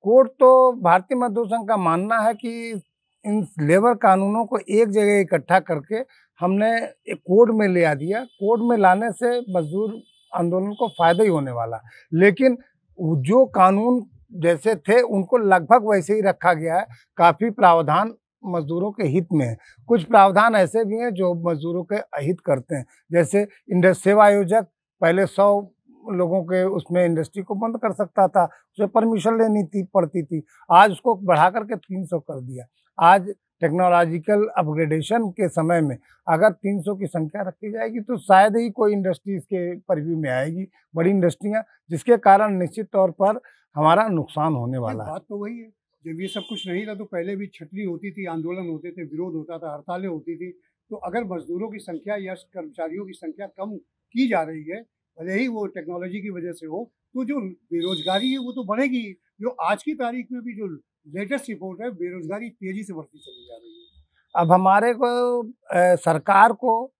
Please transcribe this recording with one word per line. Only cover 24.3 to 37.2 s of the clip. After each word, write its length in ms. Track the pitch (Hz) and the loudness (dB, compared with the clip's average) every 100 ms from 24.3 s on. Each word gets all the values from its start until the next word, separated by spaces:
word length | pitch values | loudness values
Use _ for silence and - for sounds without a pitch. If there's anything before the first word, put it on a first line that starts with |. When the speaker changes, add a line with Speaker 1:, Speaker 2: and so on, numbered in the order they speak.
| 202 180 220 185 _ _ _ | 6 2 0 -2 _ _ _
Speaker 1:
पहले 240 | 165 180 | 0 2
सौ 480 | 190 - 202 202 196 _ _ _ 220 | 0 2 2 2 -4 _ _ _ -8
लोगों 320 | 180 175 185 | -4 -2 -2
के 200 | 170 185 | -2 -2
उसमें 420 | 185 190 - 175 | 0 -4 -2 0
industry 380 | 175 160 156 202 | 2 0 -4 -10
को 120 | 185 | -8
बंद 220 | 202 226 233 | -6 -6 -4
कर 160 | 220 | -6
सकता 340 | 185 190 - 190 | -4 -4 2 4
था, 160 | 196 | 4
उसे 420 | 170 - _ - 202 | 0 -4 _ -4 0
permission 500 | 226 226 220 208 226 | 2 2 0 0 2
लेनी 260 | 226 208 | 2 2
थी, 200 | 175 202 | -2 -6
पड़ती 400 | 185 196 160 175 | -2 0 0 -4
थी, 200 | 147 160 - _ - | -6 -8 -10 _ 4
आज 200 | 180 208 | 6 6
उसको 240 | 175 254 | 4 -2
बढ़ा 340 | 196 196 156 175 | -2 2 4 4
करके 260 | 214 214 | 2 -6
तीन 300 | 208 _ 185 | -10 _ -10
सौ 140 | 165 170 | -6 -8
कर 220 | - 135 | -8 -14
दिया। 240 | 127 127 120 _ _ - | -12 -14 -16 _ _ 2
आज 340 | 165 196 185 - _ _ | 6 6 2 -12 _ _
technological 880 | 165 170 180 175 170 165 156 208 214 - | -2 2 4 4 2 -2 0 0 0 -2
upgradation 720 | 156 151 156 156 147 233 214 | -2 -2 -2 -2 0 -2 -2
के 200 | 180 185 | -2 -2
समय 320 | - 160 170 | 0 0 0
में 160 | 151 120 _ _ - | 0 -4 _ _ -2
अगर 240 | 160 208 | 2 2
तीन 300 | 175 196 202 | 2 -6 -4
सौ 140 | 156 | -6
की 100 | 196 | -8
संख्या 360 | 196 170 | -6 -6